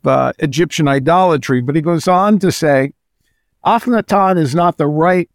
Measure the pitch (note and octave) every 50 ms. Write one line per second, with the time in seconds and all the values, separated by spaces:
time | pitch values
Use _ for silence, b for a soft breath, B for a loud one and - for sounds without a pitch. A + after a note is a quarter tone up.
0 | - C#3+ C3+ C3 B2+ C3 - - D#3+ C#3+ B2+ C#3+ F3 D3 - - D3+ C#3+ C#3 C#3
1 | B2+ D#3 E3+ F#3 F#3 F3+ D#3+ C#3 - - C3+ B2 B2 C3 D3 E3 D3 E3+ E3+ D#3+
2 | - F#3 F3+ F3+ G3 G#3 G#3+ F#3+ F#3+ F3+ - - E3 D3+ C#3 C3+ C3+ C3+ - _
3 | _ _ _ _ _ _ _ _ _ _ _ _ - F3 A3 A#3 - B3 A#3+ G#3+
4 | F#3+ - - G3+ F#3+ F#3 F#3+ F3 D#3 B2+ C3 F3 E3+ F3 E3 - D3+ D3 D3+ D3+
5 | D#3+ F3+ F#3 F3+ E3+ - _